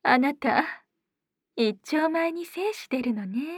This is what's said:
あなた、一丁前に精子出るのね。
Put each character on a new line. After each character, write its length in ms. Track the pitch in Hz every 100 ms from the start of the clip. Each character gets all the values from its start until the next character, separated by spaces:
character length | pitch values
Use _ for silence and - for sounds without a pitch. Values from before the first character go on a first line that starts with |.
あ 160 | - 247
な 160 | 277
た、 300 | 294 254 226 320 - _ _ _ _ _ _ _
一 240 | - 220 202
丁 240 | - 302 320
前 240 | 330 330
に 140 | 339 330
精 260 | - 403
子 160 | 427 -
出 140 | 262
る 100 | 247
の 140 | 214 190
ね。 140 | 220 302